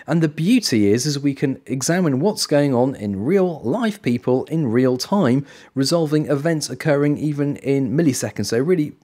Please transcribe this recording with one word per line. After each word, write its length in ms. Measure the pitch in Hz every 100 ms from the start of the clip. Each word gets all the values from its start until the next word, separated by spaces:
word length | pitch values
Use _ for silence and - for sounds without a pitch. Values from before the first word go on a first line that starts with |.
| -
and 160 | 165
the 60 | 160
beauty 640 | 151 165 254 - 113 101
is, 160 | 110 151
is 100 | 143
we 160 | 143
can 260 | 139 143 127 -
examine 540 | 135 - 175 175 127
what's 260 | 185 170 -
going 300 | 147 143 120
on 180 | 131
in 300 | 123 104 98
real 360 | 113 196 180 156
life 420 | 107 190 233 208
people 400 | - 120 - 127 -
in 220 | 160 139
real 300 | 117 127 127
time, 500 | - 202 147 131 139 - -
resolving 540 | 135 135 170 156 151 123
events 420 | 139 156 160 -
occurring 480 | 127 156 143 147 147
even 380 | 151 143 143 139
in 420 | - 139 131 135
milliseconds, 500 | 170 120 113 - 104
so 120 | 113
really 360 | 143 180 151 -